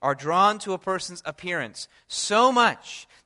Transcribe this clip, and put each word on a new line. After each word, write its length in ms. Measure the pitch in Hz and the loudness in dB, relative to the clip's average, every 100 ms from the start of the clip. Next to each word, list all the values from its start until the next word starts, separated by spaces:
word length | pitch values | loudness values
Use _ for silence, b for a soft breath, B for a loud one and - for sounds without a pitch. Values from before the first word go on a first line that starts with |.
are 140 | 135 135 | -2 -2
drawn 420 | 143 175 202 214 | 0 4 4 2
to 140 | 208 | -6
a 60 | 180 | -6
person's 420 | - 185 - 175 | -4 -4 -6 -12
appearance 640 | 160 147 180 170 120 95 - b b | -12 -10 -6 -6 -6 -10 -18 b b
so 440 | - - 214 254 | -8 0 4 6
much 560 | 240 226 127 - - - b | 6 2 0 -14 -18 -20 b